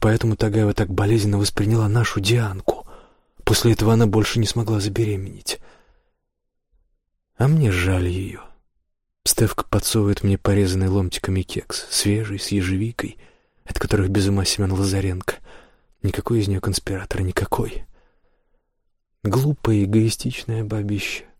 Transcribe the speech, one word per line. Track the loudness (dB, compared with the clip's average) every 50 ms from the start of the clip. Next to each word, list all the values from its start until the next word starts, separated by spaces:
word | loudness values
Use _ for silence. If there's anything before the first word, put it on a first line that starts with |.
поэтому | 2 2 2 2 2 0 0
Тагаева | 0 0 0 2 2 2 2
так | 2 0 -2 -2
болезненно | 0 0 2 2 2 2 2 2 2 2
восприняла | 0 0 0 0 0 2 2 2 2 2
нашу | 2 2 0 0 -2 -2
Дианку. | 0 2 2 2 0 -2 -4 -6 -4 -4 -6 -6 -6 -20 -20 -20 -20 _ _ _ _ _ _ -4 0
После | 0 2 4 4 4
этого | 4 4 4 4
она | 6 6 4
больше | 4 4 2 2 2 0 0
не | 0
смогла | 0 0 -2 -2 0 0 -2
забеременеть. | -2 -2 -2 -2 -2 -2 -2 -6 -8 -10 -14 -12 -10 -10 -10 -10 -12 -20 -20 _ _ _ _ _ _ _ _ _ _ _ _ _ _ _ _ _ _ _ _ _ _ _ _ _ _ _ _ _ _ _ _
А | 0 2 4
мне | 4 4 4 4
жаль | 2 2 2 2 2 0 0 -2
её. | -2 -4 -6 -8 -10 -14 -18 -20 -20 _ _ _ _ _ _ _ _ _ _ _ _ _ -4 -2
Стефка | 2 2 2 2 0 -2 -4
подсовывает | 0 0 -2 0 0 0 2 2 2 2 2 2
мне | 0 0 2
порезанный | 2 2 4 4 4 2 2 2 2 2
ломтиками | 2 0 0 -2 -4 -6 -4 -2 -2 -2
кекс, | -2 -4 -6 -10 -8 -8 -10 -10 -8 -6
свежий, | -4 -2 0 0 0 0 -2 -4 -6 -8
с | -4 -2
ежевикой, | -2 0 0 0 -2 -2 -2 -4 -6 -8 -10 -10 -10 -14 -20 -20 _ _ _ _ _ _ -12
от | -8 -6 -4
которых | -2 0 0 2 2 2
без | 2 2 2
ума | 2 0 0 0
Семён | -2 -2 -2 -2 0
Лазаренко. | 0 0 0 0 0 0 -2 -2 -4 -4 -6 -6 -8 -8 -10 -20 -20 -20 -20 _ _ _ _ _ _ _
Никакой | -4 -4 -4 -4 -2 0 0 0
из | 0 0
неё | -2 -2
конспиратор, | -2 -2 -4 -2 -4 -6 -8 -6 -6 -6 -4 -2
никакой. | -2 -2 -2 -2 -4 -2 -2 -4 -4 -4 -6 -8 -10 -10 -16 _ _ _ _ _ _ _ _ _ _ _ _ _ _ _ _ _ _ _ _ _ _ _ _ _
Глупое, | -4 0 0 2 2 0 0 0 0 2 2 2 2
эгоистичное | 2 2 2 2 2 0 -2 -6 -6 -8 -8 -8 -6 -6 -4 -4
бабище. | -4 -4 -4 -2 -2 -2 -4 -4 -6 -8 -10 -12 -18 _